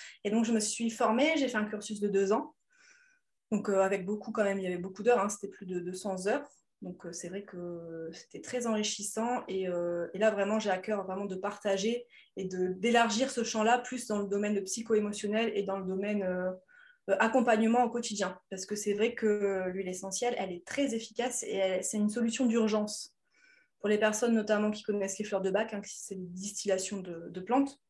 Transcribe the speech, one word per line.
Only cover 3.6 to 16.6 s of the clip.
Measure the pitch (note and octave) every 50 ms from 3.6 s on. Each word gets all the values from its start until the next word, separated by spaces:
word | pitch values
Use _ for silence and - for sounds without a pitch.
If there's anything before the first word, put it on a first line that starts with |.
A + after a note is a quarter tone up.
| - -
euh, | G3+ F#3+
avec | F#3+ F#3+ G3 F3+ F3+
beaucoup | F3+ G#3+ G#3 - -
quand | G#3+ - G#3
même, | G3+ G3 G3
il | F#3+
y | F#3
avait | F3+ F3
beaucoup | F3 F#3+ F#3+ - G#3
d'heures, | A#3 A#3+ A3+
hein, | F#3+ G#3
c'était | G#3 - - G3+
plus | - - G3+ F#3
de | F3+ F3+
deux | F3 F3 F#3
cents | F#3 - G#3 F#3 F#3 F3+
heures. | G3+ A3+ C#4+ C#4 - - _ _ _ _ _
Donc, | - F3+ F3 - -
euh, | E3+ F3
c'est | - - E3+
vrai | F#3 G3+ G#3
que | G#3 - F3 F3 F3 F3 E3+ E3 E3 E3 E3 E3 E3
c'était | F3 - - _ _ -
très | - - - B3 A3+ A#3
enrichissant. | A3 G#3+ G#3+ G#3 - - G3+ - - - A3+ A#3+ B3 A#3+ - -
Et, | F#3+ F#3+ F#3+ F3+
euh, | F3+ F3 F3 F3 F3 E3+ E3+ - -
et | F#3
là, | G#3+ A3
vraiment, | G3+ G3+ G3 G3+ G#3+ A3
j'ai | G#3 G#3
à | F#3 F#3
cœur | F#3 - A3 G3+ F#3+
vraiment | F#3 F#3 F#3+ G3+
de | G3+ F#3
partager | F#3 F#3 G3+ G3+ - - G#3 G3 F#3+ F#3 A3 A#3 A#3+ - _ _ - - _ _
et | - F#3+
de, | F#3 F#3 F#3 F3+ F3+ F#3
d'élargir | F#3 F#3 A#3 A3+ A#3 A#3 G#3+ G#3 G#3+ C4 C4+
ce | - B3 A3+
champ-là, | A3 - A3 G#3+ A3 A#3+ B3
plus | A#3+ - B3+ B3 -
dans | - G#3+ G#3
le | G3+ G3
domaine | G3 G3+ G#3 G#3 G#3+
de | G3+
psycho-émotionnel | F#3+ F#3+ - - A3+ - A3+ G#3+ G#3 G3+ G#3 - - G#3 G#3 A3 A#3 A#3 -
et | G3+ G3
dans | F3+ F#3+ G3
le | F#3+
domaine, | F#3 F#3+ F#3+ G3+ G#3 G#3+ G#3 G3
euh, | F#3 F#3 F3+ F3+ F#3 F#3 F#3